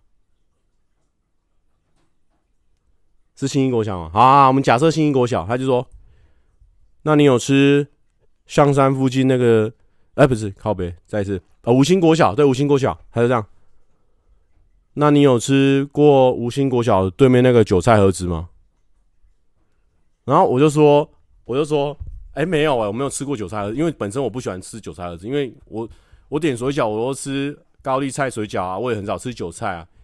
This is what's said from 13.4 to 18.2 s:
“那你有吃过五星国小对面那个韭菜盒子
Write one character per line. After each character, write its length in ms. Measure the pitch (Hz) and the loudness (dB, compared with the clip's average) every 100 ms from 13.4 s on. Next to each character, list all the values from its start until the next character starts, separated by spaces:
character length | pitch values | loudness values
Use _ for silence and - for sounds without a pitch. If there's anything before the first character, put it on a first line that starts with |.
| 104 _ _ - _ _ _ _ _ _ _ _ _ _ _ - | -4 _ _ -20 _ _ _ _ _ _ _ _ _ _ _ -2
“那 140 | 147 | 2
你 120 | 147 | 4
有 180 | 143 120 | 4 4
吃 480 | - 135 139 139 143 | 2 2 2 0 -2
过 400 | - 147 139 127 | 2 4 6 4
五 160 | 90 120 | 2 -4
星 200 | 139 139 | -4 -2
国 140 | 127 | -2
小 260 | 117 98 95 | 0 2 0
对 200 | - 131 | 2 4
面 120 | 127 | 4
那 100 | 127 | 4
个 120 | 120 | 4
韭 160 | 107 95 | 2 2
菜 180 | 120 110 | 4 4
盒 140 | 98 | 4
子 160 | 90 | 0